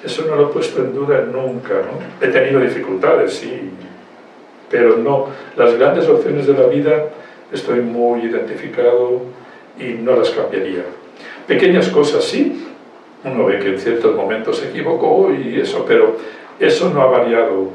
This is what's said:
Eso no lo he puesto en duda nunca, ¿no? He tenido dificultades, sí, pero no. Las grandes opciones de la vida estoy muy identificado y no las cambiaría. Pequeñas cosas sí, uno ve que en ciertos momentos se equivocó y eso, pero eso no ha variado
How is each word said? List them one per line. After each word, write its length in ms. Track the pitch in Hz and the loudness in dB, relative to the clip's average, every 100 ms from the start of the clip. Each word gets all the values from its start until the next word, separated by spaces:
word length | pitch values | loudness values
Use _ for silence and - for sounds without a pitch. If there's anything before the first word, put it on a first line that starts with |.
Eso 220 | - 156 160 | -10 -6 -2
no 80 | 151 | 2
lo 140 | 143 | 2
he 40 | |
puesto 280 | - 160 - | 0 -4 -4
en 120 | 131 | -4
duda 280 | 135 143 135 | -4 0 0
nunca, 540 | 117 127 131 117 - 127 | 0 -4 -6 -8 -4 -4
¿no? 500 | - - - - - | -4 -8 -12 -4 0
He 40 | |
tenido 300 | - - 131 | 2 4 2
dificultades, 760 | - - - 95 - - - | 2 -2 -6 -2 2 2 2
sí, 360 | - - - - - - - - - - - - - - | -4 -10 -10 -12 -14 -18 -20 -20 -20 -20 -20 -20 -20 -6
pero 280 | 120 120 107 | 2 4 2
no. 300 | - 135 - - - - | 2 -2 -2 -10 -14 2
Las 220 | - 117 | 2 4
grandes 300 | - 170 160 | 2 2 2
opciones 360 | 143 - 147 139 | 2 2 0 2
de 80 | |
la 140 | 139 127 | 4 4
vida 380 | 143 147 156 151 - - - - | 2 2 0 -2 -10 -20 -20 -14
estoy 260 | 139 131 123 | -12 -4 -2
muy 420 | 117 120 120 120 | -2 0 0 0
identificado 1000 | 117 117 - - - - 120 123 123 123 - - - - - - | -2 -4 -6 -8 -10 0 4 4 2 -2 -4 -16 -20 -20 -20 -12
y 140 | 123 | -10
no 220 | 113 117 127 | -6 0 2
las 120 | - | 2
cambiaría. 520 | 113 - 98 92 90 90 - - - - - - | 0 -4 -4 -4 -6 -8 -12 -20 -20 -20 -20 -2
Pequeñas 400 | - 180 180 - | 2 4 4 2
cosas 380 | 147 143 - - | 2 2 0 -2
sí, 400 | 220 311 - - - - - - - | 0 -2 -2 -12 -18 -20 -20 -20 -14
uno 220 | 135 123 98 | -8 0 0
ve 140 | 98 | 0
que 100 | 98 | -2
en 100 | 95 | -2
ciertos 340 | 117 117 110 | -2 0 2
momentos 440 | - 98 110 113 - | 0 -2 -4 -4 -4
se 120 | - | -4
equivocó 600 | - 160 - - 196 190 | -6 -2 0 2 4 4
y 300 | 135 117 - | 2 -2 -4
eso, 240 | - - - | -2 -4 2
pero 300 | 113 110 117 - - - - | 4 4 2 -8 -16 -20 -2
eso 300 | - - - | 0 2 0
no 120 | 143 | 2
ha 40 | 131 | 4
variado 640 | 123 120 113 110 95 95 | 4 2 2 2 0 -4